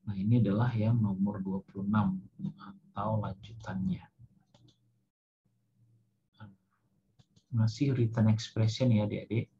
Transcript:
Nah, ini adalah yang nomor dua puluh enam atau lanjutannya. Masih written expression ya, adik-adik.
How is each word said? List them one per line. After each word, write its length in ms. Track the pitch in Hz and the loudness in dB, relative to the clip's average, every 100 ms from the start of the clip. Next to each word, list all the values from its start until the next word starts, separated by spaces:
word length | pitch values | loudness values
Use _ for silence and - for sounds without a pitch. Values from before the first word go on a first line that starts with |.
| - | -6
Nah, 80 | 98 | -4
ini 240 | 101 123 | 2 4
adalah 320 | 101 101 123 | 4 2 0
yang 320 | 113 110 117 | 0 2 2
nomor 400 | 104 95 101 101 | 0 0 -2 -2
dua 160 | 95 95 - | -4 -6 -8
puluh 160 | 98 | -8
enam 320 | 98 107 98 95 - _ 98 - | -2 0 0 -2 -8 _ -10 -10
atau 560 | 98 - _ - 107 110 | -18 -20 _ -8 -2 -2
lanjutannya. 880 | 101 - - - - 95 95 - - _ - _ _ _ - _ _ _ _ _ _ _ _ _ _ _ _ _ _ _ _ _ 104 98 _ _ _ _ _ _ _ _ _ | -4 -8 -14 -16 -10 -6 -4 -6 -10 _ -20 _ _ _ -20 _ _ _ _ _ _ _ _ _ _ _ _ _ _ _ _ _ -20 _ _ _ _ _ _ _ _ _ _
Masih 400 | 117 110 - 139 | 2 2 2 0
written 400 | 123 117 113 110 | 2 0 4 4
expression 560 | 110 - - 110 - 127 | 2 -2 0 0 2 4
ya, 160 | 110 | 4
adik-adik. 480 | 104 101 - 110 - _ | 2 -4 -4 -4 -4 _